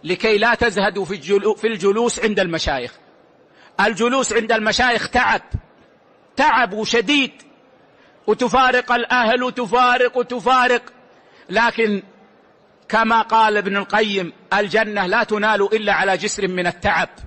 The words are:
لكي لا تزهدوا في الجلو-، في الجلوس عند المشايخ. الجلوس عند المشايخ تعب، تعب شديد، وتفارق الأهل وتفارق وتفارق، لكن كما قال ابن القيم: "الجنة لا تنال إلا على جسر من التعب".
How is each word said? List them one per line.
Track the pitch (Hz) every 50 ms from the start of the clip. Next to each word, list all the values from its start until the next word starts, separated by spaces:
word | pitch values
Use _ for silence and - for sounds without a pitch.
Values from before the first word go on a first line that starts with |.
| -
لكي | 156 185 - - 220 214
لا | 202 214 233 233
تزهدوا | - 240 233 180 202 190 214 175 202 190
في | 151 202
الجلو-، | 185 135 165 202 202 - 214 214
في | - -
الجلوس | 226 226 190 170 196 196 220 240 240 - -
عند | - 220 208 196
المشايخ. | 190 175 165 156 - - 143 131 120 123 - - _ - _ _ _ _ _ _ _ _ _ _ - - _ -
الجلوس | 196 214 226 170 226 240 254 269 254 - 208
عند | 220 226 220
المشايخ | 233 220 214 220 208 - 247 254 240 214 - -
تعب، | - 240 247 196 226 190 - - - - - _ _ _ - _ _ _ _ _ _ _ _ _ _
تعب | - 269 302 262 - 247 202 190 214 220
شديد، | - - 233 220 180 294 285 269 - - - - - - _ _ _ _ _ _ _ _ _ _ _ _ _ _
وتفارق | - 214 214 254 233 165 262 262 254 254 247 247 -
الأهل | 247 240 233 - 240 254 233 220 240 254 254
وتفارق | 254 247 254 247 185 214 247 247 247 247 247 247 240 -
وتفارق، | 254 240 240 247 247 170 233 262 254 247 247 247 233 - - - - - - - - _ _ _ - - -
لكن | 180 214 233 233 - - 226 214 208 190 - - - - - _ _ _ _ _ _ _ _ _ _ _ _ _
كما | - 220 226 220 233 226
قال | 214 - 220 226 220 214 214
ابن | 208 190 190 196
القيم: | 202 196 - 196 214 226 214 202 190 180 165 - - - _ 185
"الجنة | 202 208 196 151 220 220 214 208 202 190
لا | 180 196 233 226
تنال | - 214 208 208 214 214 202 196 196 214
إلا | 220 214 202 196
على | 156 185 196 190
جسر | 180 180 208 - - 196
من | 185 185 180 170
التعب". | 175 165 - - 202 175 165 180 - - - -